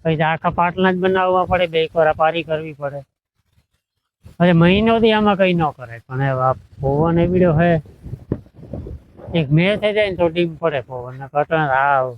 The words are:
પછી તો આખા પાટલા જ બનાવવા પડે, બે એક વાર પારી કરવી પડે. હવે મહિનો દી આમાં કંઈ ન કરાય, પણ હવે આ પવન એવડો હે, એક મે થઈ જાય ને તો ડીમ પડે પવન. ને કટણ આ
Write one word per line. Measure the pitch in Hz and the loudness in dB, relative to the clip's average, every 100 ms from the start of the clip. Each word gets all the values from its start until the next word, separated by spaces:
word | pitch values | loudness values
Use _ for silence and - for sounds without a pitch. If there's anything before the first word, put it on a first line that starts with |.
પછી | 165 156 | -2 0
તો | |
આખા | 156 160 175 | 0 -2 -4
પાટલા | 170 175 170 185 | -2 -2 0 0
જ | 185 | 2
બનાવવા | 190 190 185 185 | 0 0 2 0
પડે, | 180 185 175 | 0 0 0
બે | 160 | -2
એક | 160 170 | -2 0
વાર | 156 | 0
પારી | 156 160 170 | 2 0 0
કરવી | 156 156 160 | -4 -6 -6
પડે. | 143 143 139 135 _ _ _ _ _ _ _ _ _ _ _ - - | -10 -10 -10 -16 _ _ _ _ _ _ _ _ _ _ _ -20 0
હવે | 175 | 2
મહિનો | 170 170 196 226 226 | 6 4 4 2 2
દી | 220 | 4
આમાં | 214 208 190 | 4 2 2
કંઈ | 185 | 2
ન | 175 151 | 2 -2
કરાય, | - 120 117 _ | -6 -16 -18 _
પણ | 131 | -4
હવે | 139 131 | -2 0
આ | 131 | 0
પવન | 127 - - 135 143 165 170 | -2 -8 -6 -2 0 0 2
એવડો | 175 180 180 | 2 2 2
હે, | 151 170 165 - - - - - - - - - - - - _ - - | 4 2 2 -2 -20 -16 -16 -10 -10 -10 -20 -14 -14 -12 -16 _ -20 -6
એક | 175 139 | -4 2
મે | 156 180 208 | 2 2 0
થઈ | 208 | -2
જાય | 208 208 | 0 -2
ને | 175 | 0
તો | 170 | -2
ડીમ | 165 175 | 0 -4
પડે | 156 165 143 | -2 -4 -4
પવન. | 120 127 123 131 | -6 -12 -12 -14
ને | 135 | -4
કટણ | 147 147 160 | -4 0 0
આ | 151 131 139 139 127 | 0 0 2 2 0